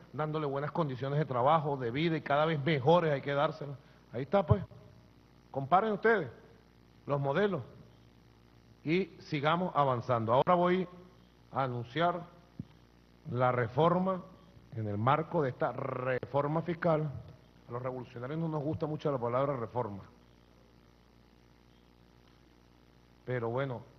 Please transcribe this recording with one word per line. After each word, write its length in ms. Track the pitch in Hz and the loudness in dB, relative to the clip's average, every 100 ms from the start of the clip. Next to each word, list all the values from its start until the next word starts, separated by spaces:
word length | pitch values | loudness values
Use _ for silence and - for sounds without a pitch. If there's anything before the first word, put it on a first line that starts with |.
| - | -12
dándole 340 | 131 151 151 143 | -6 -4 -2 -2
buenas 260 | 135 147 | -2 -4
condiciones 460 | 170 147 123 135 143 | -2 -2 -2 -2 0
de 80 | 143 | 0
trabajo, 500 | 123 131 160 147 139 | 2 4 4 2 -2
de 140 | 120 | -2
vida, 260 | 131 165 156 | 0 0 0
y 60 | |
cada 240 | - 143 156 | 0 2 2
vez 180 | 151 | 0
mejores 480 | 135 147 131 175 160 | 0 2 4 4 4
hay 80 | 139 | -2
que 140 | 135 | -2
dárselas. 420 | 143 151 139 143 135 - - - | 0 0 -2 -10 -12 -18 -20 -12
Ahí 100 | 120 | -8
está, 240 | 139 202 - | 0 2 4
pues. 180 | 202 - - - - - - - - - | 2 2 -14 -20 -20 -20 -20 -20 -20 -10
Comparen 420 | 135 139 180 220 | -6 4 4 4
ustedes 360 | 202 220 220 127 - - - - - - - - | 2 4 4 0 -8 -20 -20 -20 -20 -20 -12 -4
los 140 | 143 | -2
modelos 420 | 139 151 208 160 110 - - - - - - - - - - - | 0 2 2 0 -8 -16 -20 -20 -20 -20 -20 -20 -20 -20 -20 -10
y 260 | 143 180 185 - | -2 0 -2 -8
sigamos 540 | - 151 147 170 180 | -6 -2 0 0 0
avanzando. 580 | 143 139 120 123 120 110 | 2 2 2 0 0 2
Ahora 220 | 127 170 | 2 4
voy 340 | 175 175 180 180 - - - - - - | 4 4 2 -2 -8 -20 -20 -20 -20 -8
a 120 | 127 | -4
anunciar 580 | 135 120 120 147 175 175 165 - - - - - - - - - - | -2 -4 -6 0 0 0 -8 -20 -20 -16 -16 -16 -20 -20 -20 -18 -6
la 220 | 123 127 | 2 2
reforma 680 | 123 113 147 165 175 185 180 - - - - - 110 | 2 0 4 4 4 0 -2 -8 -20 -20 -20 -14 -8
en 100 | 107 | -4
el 120 | 101 | 0
marco 440 | 117 151 165 170 | 2 2 2 0
de 60 | 135 | 0
esta 220 | 131 147 | 0 -4
reforma 920 | 123 127 127 127 123 - 143 143 160 | -4 -6 -4 -2 -4 -2 -2 0 -2
fiscal. 480 | 165 170 170 156 151 - - - - - - | -4 -2 2 2 0 -6 -14 -20 -20 -20 -10
A 40 | |
los 100 | 120 | -8
revolucionarios 560 | 127 127 120 120 127 160 | -6 -8 -10 -10 -8 -4
no 100 | 165 | -4
nos 140 | 156 | -2
gusta 240 | 139 151 156 | -4 -4 -4
mucho 240 | 151 156 | -2 -2
la 80 | 135 | -2
palabra 380 | 117 123 139 131 | 0 0 0 -2
reforma, 460 | 110 123 110 98 - - - - - - - - - - - - - - - - - - 60 60 60 60 60 60 62 60 - - - - - - | -4 -4 -6 -8 -16 -20 -20 -20 -20 -20 -20 -20 -20 -20 -20 -20 -20 -20 -20 -20 -20 -20 -20 -20 -20 -20 -20 -20 -20 -20 -20 -20 -20 -20 -20 -14
pero 240 | - 127 117 | -6 -4 -2
bueno, 340 | 123 139 113 - | -4 -4 -6 -12